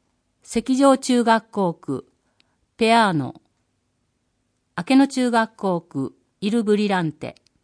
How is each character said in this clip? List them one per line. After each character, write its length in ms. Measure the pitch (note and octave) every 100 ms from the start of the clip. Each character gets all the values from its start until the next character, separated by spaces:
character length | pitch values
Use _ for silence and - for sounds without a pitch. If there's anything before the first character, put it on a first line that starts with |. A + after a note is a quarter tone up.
| _ _ _ _
関 340 | - A#3 A#3 C4
上 220 | C#4 C4
中 260 | - B3
学 260 | A#3 A3 -
校 220 | G#3 F3+ E3
区、 320 | - C3 - _ _ _ _ _ _ -
ペ 180 | A3+ A3+
ア 140 | G#3
ー 40 |
ノ。 220 | D#3+ B2 - _ _ _ _ _ _ _ _ _ _ _ _ _ -
明 220 | E3+ C4
野 100 | C#4
中 220 | C4 B3
学 260 | A3+ A3+ -
校 260 | G3 F3
区、 340 | - C#3 C3 - _ _
イ 80 | G3
ル 140 | A#3
ブ 140 | G#3+ G#3
リ 100 | G#3
ラ 160 | F#3
ン 80 | D#3+
テ。 240 | - A#2+ - _ _